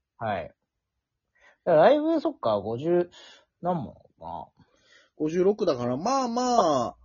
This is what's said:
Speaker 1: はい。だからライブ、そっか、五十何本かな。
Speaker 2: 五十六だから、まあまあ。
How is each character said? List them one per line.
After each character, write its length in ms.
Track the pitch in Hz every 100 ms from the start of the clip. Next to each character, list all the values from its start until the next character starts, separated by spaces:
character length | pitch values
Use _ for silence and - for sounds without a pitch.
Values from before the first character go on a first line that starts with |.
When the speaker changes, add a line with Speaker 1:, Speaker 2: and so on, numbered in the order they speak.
| _ -
Speaker 1:
は 220 | 113 95
い。 160 | 55 _ _ _ _ _ _ _ _ _ _ _ -
だ 80 |
か 40 | 156
ら 60 |
ラ 80 | 190
イ 80 | 294
ブ、 220 | 311 330
そ 80 | 320
っ 80 | -
か、 180 | 113 104
五 160 | 101 120
十 340 | 156 175 175 - - - _ _
何 220 | 170 175
本 100 | 120
か 60 | - _ _
な。 260 | 85 85 - _ _ _ _ _ _ -
Speaker 2:
五 120 | 156
十 140 | 175
六 220 | 185 214 185
だ 100 | 127
か 100 | 120
ら、 120 | 131
ま 260 | 202 269
あ 60 | 247
ま 560 | 233 247 240 180 139 113
あ。 100 | -